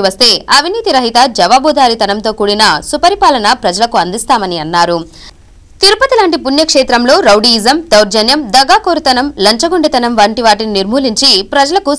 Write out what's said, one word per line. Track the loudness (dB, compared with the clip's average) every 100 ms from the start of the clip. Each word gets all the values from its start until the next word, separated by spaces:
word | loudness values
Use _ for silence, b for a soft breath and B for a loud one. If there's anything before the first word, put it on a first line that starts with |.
| -4
వస్తే | -2 -2 -2 0 0
అవినీతి | 0 -4 -2 0
రహిత, | 0 0 0 2
జవాబుదారీతనంతో | 2 2 2 2 2 0 -2 -2 -4 -4
కూడిన | -2 0 0 0 -4
సుపరిపాలన | 0 0 2 2 2 0 0
ప్రజలకు | -2 -2 -2 0 -2
అందిస్తామని | -4 -2 -2 -2 -6 -2
అన్నారు. | 0 0 -2 -6 B B B -20 -20 -20 -4
తిరుపతి | -2 0 0 2
లాంటి | 0 0 -2
పుణ్యక్షేత్రంలో | -2 0 0 2 0 2 4 4
రౌడీయిజం, | 4 2 0 0 -2 2
దౌర్జన్యం, | 2 2 0 0 -2 0 0
దగాకోరుతనం, | 2 0 0 -2 0 -2 -2 -2 -2
లంచగొండితనం | 0 -2 0 0 0 -2 2
వంటి | 0 2 0
వాటిని | 0 -2 -2
నిర్మూలించి | -2 -2 -2 -2 0 -2 0
ప్రజలకు | 0 0 0 -2